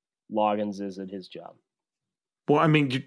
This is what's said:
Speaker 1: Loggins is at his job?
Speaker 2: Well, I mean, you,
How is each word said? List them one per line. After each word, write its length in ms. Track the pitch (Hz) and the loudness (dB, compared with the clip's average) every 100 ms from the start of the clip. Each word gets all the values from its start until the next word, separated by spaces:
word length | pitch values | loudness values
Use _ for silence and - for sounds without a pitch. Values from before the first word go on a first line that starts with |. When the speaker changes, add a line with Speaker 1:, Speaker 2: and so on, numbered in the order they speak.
| _ _ _ | _ _ _
Speaker 1:
Loggins 500 | 107 107 104 104 98 | 0 0 0 -4 -6
is 160 | 101 95 | -10 -10
at 100 | 95 | -12
his 180 | 98 90 | -12 -14
job? 280 | - - - _ _ _ _ _ _ _ _ - | -16 -18 -20 _ _ _ _ _ _ _ _ 2
Speaker 2:
Well, 120 | 147 | 4
I 80 | 160 | 6
mean, 220 | 151 139 | 4 2
you, 140 | 131 | -2